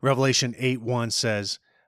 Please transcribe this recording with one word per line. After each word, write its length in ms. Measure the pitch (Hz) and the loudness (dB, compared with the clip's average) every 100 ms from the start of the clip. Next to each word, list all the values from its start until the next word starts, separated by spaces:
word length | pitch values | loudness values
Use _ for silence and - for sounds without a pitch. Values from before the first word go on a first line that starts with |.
Revelation 540 | 135 131 135 123 131 117 | 0 2 4 2 0 -2
eight 240 | 127 127 | -2 -2
one 300 | 110 123 117 | -2 -2 -2
says, 480 | - 117 104 98 - _ _ | -2 -2 -2 -4 -8 _ _